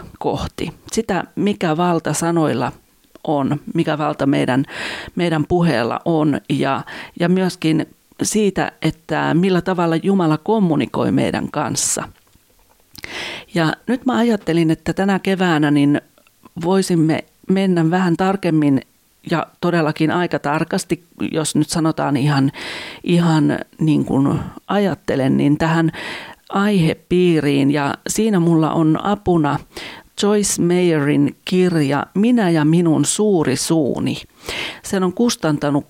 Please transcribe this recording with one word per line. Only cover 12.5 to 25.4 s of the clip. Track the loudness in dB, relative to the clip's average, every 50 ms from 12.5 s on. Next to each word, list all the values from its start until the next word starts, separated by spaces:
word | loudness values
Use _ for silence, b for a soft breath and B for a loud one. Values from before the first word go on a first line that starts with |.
| _ _ _ _ _ _ _ _ -20 -18 B B B B B B B B B -6 -2
Ja | 0 0 0 -2 -4 _
nyt | -4 -4 -2 -2
mä | -2 0
ajattelin, | 2 2 2 0 0 -2 0 0 2 2 2
että | 0 0 _ -4
tänä | -4 -2 0 0 0 0
keväänä | 0 -2 0 0 0 2 2 2 2 4
niin | 4 4 4 4 2 0 -2 _ _ _ _ _ _ _ -20 -18 _ -6 -2
voisimme | 0 2 2 2 2 2 2 2 2 2 -2 -4 _ _ _ -4 -2
mennä | 0 2 2 2 2 2 2 2
vähän | 2 2 2 0 0
tarkemmin | 2 0 0 0 0 0 0 2 2 4 2 2 0 -2 -6 _ _ _ _ _ _ -6 -4
ja | -4 -4 -4 -6 _ _
todellakin | -2 0 0 0 0 0 0 0 0 0
aika | 0 0 -2 -2 -4 -4
tarkasti, | -2 -2 -2 -2 -2 -2 -4 -4 -4 -4 -6 -6 _ _ _ -8 -6 -4
jos | -4 -4 -4 0 0
nyt | 0 0 0
sanotaan | 0 0 0 0 -2 -2 -2 -2 0
ihan, | 0 0 2 2 2 0 0 B B B B B B B B B B B
ihan | 0 2 2 4 4 2 2 2 2 0 -2 -6 -12 _ -2
niin | 0 2 2 2 0
kuin | 0 0 0 0 0 0 -2 -4 -8 -14 -14 -8
ajattelen, | -4 -2 0 0 0 -2 -4 _ -4 -2 0 0 0 2
niin | 2